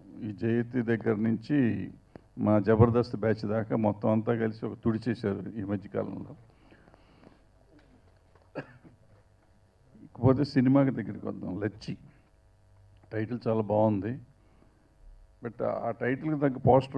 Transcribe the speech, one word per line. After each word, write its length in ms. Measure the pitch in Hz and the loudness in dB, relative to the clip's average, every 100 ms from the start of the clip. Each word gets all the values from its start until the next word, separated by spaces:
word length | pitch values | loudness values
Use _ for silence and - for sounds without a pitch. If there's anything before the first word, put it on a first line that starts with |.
| - - 110 | -14 -12 -10
ఈ 20 | 95 | -4
జయతి 400 | 117 117 120 123 113 | 0 0 0 -2 0
దగ్గర 240 | 113 113 104 113 | 0 0 0 0
నుంచి 300 | 113 - 147 117 101 - - _ - _ - 107 | -2 0 2 2 0 -6 -14 _ -20 _ -2 2
మా 80 | 107 98 | 4 4
జబర్దస్త్ 500 | 110 120 120 117 104 | 6 6 4 0 -2
బ్యాచ్ 220 | 110 110 104 | -2 -2 -2
దాకా 220 | 110 110 127 107 | -4 -2 0 0
మొత్తం 220 | 101 113 110 | 0 0 0
అంతా 180 | 110 117 | 0 0
కలిసి 180 | 110 110 117 | -2 -4 -10
ఒక 100 | 117 | -4
తుడి 160 | 117 110 120 | -2 -2 -2
చేశారు 340 | 110 104 98 95 110 | -2 -2 -4 -6 -8
ఈ 40 | 98 | -4
మధ్యకాలంలో. 640 | 101 104 107 104 - - 147 - _ - - - - - - - _ _ _ _ - _ _ _ _ _ _ _ - - - - - _ - _ _ _ _ _ _ _ - - | -6 -6 -8 -6 -8 -14 -18 -20 _ -20 -20 -20 -20 -20 -20 -20 _ _ _ _ -20 _ _ _ _ _ _ _ -16 -16 -20 -20 -20 _ -20 _ _ _ _ _ _ _ -20 -20
ఇకపోతే 380 | - 123 131 143 135 | 2 4 4 2 2
సినిమాకి 360 | 127 139 135 113 | 6 6 4 0
దగ్గరికి 260 | 104 101 104 | -6 -8 -10
వద్దాం, 220 | 98 92 92 | -8 -8 -4
లచ్చి 300 | 104 - - - - - _ _ _ _ _ _ - - - | -6 -6 -14 -14 -16 -20 _ _ _ _ _ _ -20 -20 -10
టైటిల్ 280 | 107 110 120 117 | -6 -4 -4 -2
చాలా 180 | 110 104 | 0 2
బాగుంది, 400 | 107 110 101 104 135 - _ _ _ _ _ _ _ - - - - | 4 4 2 -2 -8 -12 _ _ _ _ _ _ _ -20 -20 -20 -14
but 140 | 120 107 113 104 117 | -12 -6 -4 -4 -6
ఆ 20 | 110 | -4
టైటిల్కి 360 | 120 131 156 151 | -4 -2 -2 0
తగ్గ 140 | 143 123 131 | 0 2 6
పోస్టర్ 260 | 127 127 | 6 4